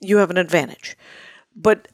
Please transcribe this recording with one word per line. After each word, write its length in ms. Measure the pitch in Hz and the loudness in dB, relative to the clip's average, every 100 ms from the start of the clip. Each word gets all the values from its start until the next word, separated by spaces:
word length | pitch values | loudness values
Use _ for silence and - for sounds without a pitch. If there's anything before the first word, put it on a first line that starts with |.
you 160 | 190 208 | 0 2
have 140 | 175 | 2
an 80 | 180 | -2
advantage. 580 | 170 170 120 - - - - - - - _ | 0 -2 -2 -10 -20 -20 -20 -20 -20 -20 _
But 320 | - 202 214 - | -4 0 0 -4